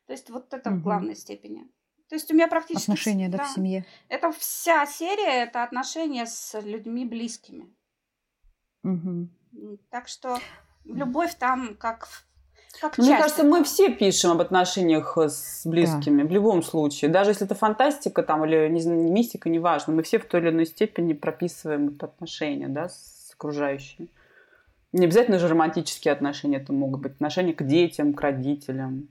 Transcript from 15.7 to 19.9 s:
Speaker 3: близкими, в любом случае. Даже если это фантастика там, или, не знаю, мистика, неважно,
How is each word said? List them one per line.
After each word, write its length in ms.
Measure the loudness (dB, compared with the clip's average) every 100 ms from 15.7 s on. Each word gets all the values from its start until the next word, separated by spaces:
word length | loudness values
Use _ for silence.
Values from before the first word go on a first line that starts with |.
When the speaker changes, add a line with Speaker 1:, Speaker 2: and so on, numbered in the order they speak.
Speaker 3:
близкими, 520 | 2 2 2 4 4
в 80 | 4
любом 320 | 2 4 2
случае. 480 | 0 0 0 0 2
Даже 200 | 4 4
если 160 | 2 0
это 80 |
фантастика 680 | 0 0 2 2 2 -4 -2
там, 220 | 0 2
или, 240 | 4 4 4
не 120 | 2
знаю, 200 | 2 2 2
мистика, 360 | 2 2 -2 -2
неважно, 440 | 0 2 0 0